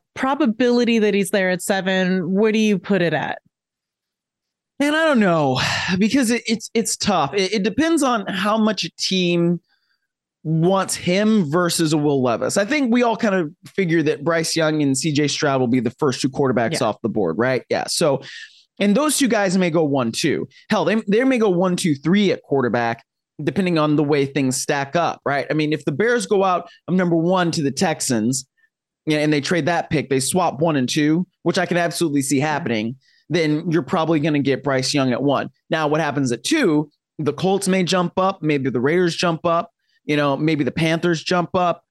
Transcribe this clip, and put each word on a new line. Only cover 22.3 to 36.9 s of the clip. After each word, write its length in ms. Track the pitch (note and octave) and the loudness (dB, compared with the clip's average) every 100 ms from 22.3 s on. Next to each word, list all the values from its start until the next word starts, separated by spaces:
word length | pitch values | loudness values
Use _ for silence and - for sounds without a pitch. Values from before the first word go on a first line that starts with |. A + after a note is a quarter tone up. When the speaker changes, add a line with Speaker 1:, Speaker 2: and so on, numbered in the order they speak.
Speaker 2:
at 120 | - | 0
quarterback, 600 | - C#3 B2 A#2+ A#2 A#2 _ _ _ - | -2 0 0 0 -2 -4 _ _ _ -8
depending 360 | C#3 C3 F#3 D#3+ | -4 -2 0 0
on 180 | D3+ D3+ | 2 2
the 80 | |
way 220 | C#3+ D3 C#3 | 2 2 0
things 340 | D3+ C3 B2+ | 0 -2 -2
stack 340 | - C#3+ C#3 | -2 -2 -2
up, 280 | E3+ D#3 - | -2 -2 -2
right? 220 | C3 C#3 B2+ | -4 -4 -2
I 40 | |
mean, 180 | D3+ D3+ | -2 -2
if 140 | D3 - | -2 -4
the 60 | |
Bears 340 | C#3+ A3 A#3+ F#3+ | -2 0 0 0
go 180 | G3+ | 2
out 240 | F#3+ F3+ - - - | 2 0 -4 -14 -2
of 60 | |
number 240 | F#3 F3+ E3 | 0 2 2
one 340 | E3 F#3 E3+ | 2 2 0
to 100 | D3 | -2
the 80 | C#3 | -2
Texans, 720 | C3 F#3 D#3 - A#2 A2 C3 - _ _ _ _ _ - | -2 -2 -2 -2 0 0 -2 -8 _ _ _ _ _ -4
you 100 | D3+ | 0
know, 60 | |
and 100 | D3+ | 2
they 80 | D3+ | 0
trade 240 | C3+ F3 C#3+ | 0 0 0
that 220 | E3+ - | -2 -2
pick, 220 | D#3 - | -2 0
they 100 | C3+ | -2
swap 400 | C3+ F#3 E3 B2 | 0 0 -2 0
one 160 | E3+ D3 | 0 0
and 100 | B2 | 0
two, 380 | D#3 D3 D#3+ F3+ _ | 0 2 0 -2 _
which 120 | D#3+ F3 | -4 -2
I 80 | |
can 140 | F3 F3 | 0 0
absolutely 420 | E3+ D#3 E3+ C#3+ | -2 -2 -2 0
see 180 | C3+ C#3 | 0 0
happening, 580 | D3+ C#3+ C#3 A2+ A2+ C3 _ _ - | 0 -2 -2 -2 -4 -8 _ _ -4
then 400 | E3 D#3 D3+ F3 | -2 0 0 0
you're 140 | D#3+ | -2
probably 380 | C#3 F#3 D#3+ E3 | 0 -2 0 0
gonna 180 | D#3 D3 | 2 0
get 240 | C3+ B2+ | 0 0
Bryce 320 | C#3+ C3+ C3 | 0 -2 0
Young 160 | C#3+ C3 | 0 0
at 100 | A#2 | 0
one. 300 | C#3+ B2+ G#2+ - - | 0 0 -4 -12 -6
Now, 200 | D#3+ D3+ | -2 0
what 120 | D3+ | 0
happens 300 | D3+ C#3 C3 | 0 -2 -2
at 140 | A#2 | -2
two? 440 | - - F#3 D3+ D3 | -2 0 2 0 -2